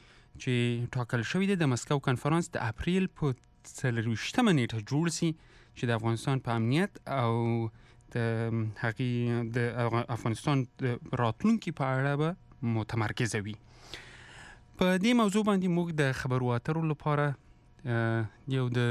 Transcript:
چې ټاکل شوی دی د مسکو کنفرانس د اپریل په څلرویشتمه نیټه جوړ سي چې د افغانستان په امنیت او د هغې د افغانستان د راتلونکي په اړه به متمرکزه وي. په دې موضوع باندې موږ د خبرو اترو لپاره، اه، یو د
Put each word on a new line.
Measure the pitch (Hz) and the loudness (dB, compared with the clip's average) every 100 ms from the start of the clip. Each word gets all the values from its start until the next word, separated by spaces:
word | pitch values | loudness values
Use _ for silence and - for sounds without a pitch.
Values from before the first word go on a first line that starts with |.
| - - - - | -10 -20 -20 -8
چې | - 123 120 120 120 | -2 2 2 0 -2
ټاکل | 127 120 123 | -4 -2 -2
شوی | 110 185 196 | 0 0 2
دی | 196 | 4
د | |
مسکو | 147 120 - 147 | 2 2 0 0
کنفرانس | 139 123 147 165 - | 0 0 2 0 0
د | 117 | -2
اپریل | 117 - - 185 185 | -4 -4 0 0 0
په | - 147 123 - - | -2 -2 -2 -10 -20
څلرویشتمه | - - 131 117 113 110 - - 233 | -20 -4 0 0 0 -2 -2 2 4
نیټه | 156 117 113 | 4 2 -2
جوړ | 104 143 170 | -2 0 0
سي | - 170 160 - - - - | 0 -2 -2 -10 -20 -20 -4
چې | 120 | -2
د | |
افغانستان | 113 113 113 - 135 | 0 0 0 0 -2
په | 123 | 0
امنیت | 113 113 143 202 - - | 0 2 2 0 -4 -6
او | 135 117 117 117 117 113 - - - - | 0 2 2 2 0 -2 -8 -20 -20 -8
د | 120 117 113 113 113 110 104 | -2 0 0 -2 -2 -4 -4
هغې | 117 113 127 120 120 117 113 123 | -4 -2 -2 0 0 0 -2 -2
د | 120 120 117 117 - | -2 0 0 0 -2
افغانستان | 113 120 107 - 139 123 - | -2 -2 -2 0 0 -2 -4
د | 131 120 - | -4 -4 -4
راتلونکي | 123 117 - 214 226 - | 0 0 2 2 0 -2
په | 156 | -4
اړه | 131 131 139 143 | -2 0 0 0
به | 156 190 - - | -2 -4 -12 -6
متمرکزه | 120 113 107 113 107 107 120 110 | -2 -2 -2 -2 -2 -2 -2 -2
وي. | 101 104 - - - - - - - - - - - - | -6 -10 -16 -20 -18 -18 -18 -20 -20 -20 -20 -20 -10 0
په | 180 185 | 2 4
دې | 220 247 | 4 4
موضوع | 214 208 | 4 4
باندې | 208 196 185 170 | 2 2 2 0
موږ | 170 151 | 0 0
د | 135 | 0
خبرو | 127 131 127 123 | 0 -2 0 0
اترو | 120 - 160 | 0 -2 -2
لپاره، | 160 147 156 147 147 | -2 -2 0 0 0
اه، | 131 - - - - 123 117 113 113 110 - - | -2 -10 -20 -20 -10 -4 0 0 0 -2 -6 -4
یو | 131 123 | -2 0
د | 120 120 | 0 2